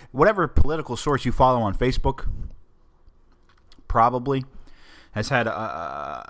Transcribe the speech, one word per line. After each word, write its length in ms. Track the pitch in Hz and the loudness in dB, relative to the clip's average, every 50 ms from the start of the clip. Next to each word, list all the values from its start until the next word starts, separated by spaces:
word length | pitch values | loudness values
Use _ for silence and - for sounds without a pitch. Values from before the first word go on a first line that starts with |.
| - - | -20 -6
whatever 360 | - 127 156 208 214 190 165 139 | 0 2 2 4 4 2 0 2
political 480 | - - - 143 160 160 147 - 120 | 6 6 6 6 4 -2 -4 -6 -8
source 280 | - - 151 139 127 - | -6 -2 -2 -2 -2 -2
you 80 | 123 | -2
follow 280 | - - 131 131 127 120 | 2 4 4 4 4 2
on 140 | 113 101 92 | 0 -2 -2
Facebook, 520 | - 123 131 127 - - 135 127 - - - - - - - - - - _ _ _ _ _ _ _ _ - - _ _ _ _ _ _ _ _ _ _ - - - - - | 0 0 0 0 0 0 0 -2 -2 -4 -4 -4 -4 -6 -12 -12 -16 -20 _ _ _ _ _ _ _ _ -20 -20 _ _ _ _ _ _ _ _ _ _ -20 -20 -12 -6 -2
probably, 560 | - 120 117 123 123 127 123 139 135 135 127 - - - - - - - - - - - - _ | 2 4 4 4 2 0 -2 -2 -2 -2 -4 -8 -14 -20 -20 -20 -20 -20 -20 -20 -20 -20 -20 _
has 160 | - 107 107 - | -8 -6 -4 -2
had, 180 | 139 123 113 110 | -2 -2 -2 -2
uh, 760 | - 90 110 101 67 82 82 69 65 73 71 69 71 60 - | -4 -6 -8 -8 -8 -8 -10 -10 -10 -10 -10 -10 -12 -12 -14